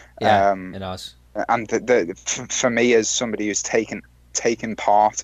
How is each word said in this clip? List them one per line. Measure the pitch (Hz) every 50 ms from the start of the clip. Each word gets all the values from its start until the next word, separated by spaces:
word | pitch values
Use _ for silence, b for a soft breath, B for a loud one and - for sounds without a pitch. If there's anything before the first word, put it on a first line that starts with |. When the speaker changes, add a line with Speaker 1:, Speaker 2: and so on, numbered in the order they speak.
| B B B -
Speaker 1:
Yeah, | 123 113 107 98 98 101
Speaker 2:
Um, | 98 92 92 92 90
Speaker 1:
it | 95 95
has. | 92 92 90 - - - _ _ _ - 104 - -
Speaker 2:
and | 117 120 110 -
the, | 117 104
the, | 107 117 123 113 90 82 95 - -
f-, | - - 131 127 -
for | - - - 123
me, | 117 117 120 123 120
as | 113 110 -
somebody | - - 127 113 104 104 107
who's | 104 98 - -
taken, | - - 113 110 - 110 101 - _ _ _ _ _ -
taken | - - 120 117 - - 113 104
part | - - - 101 104 107 107 - -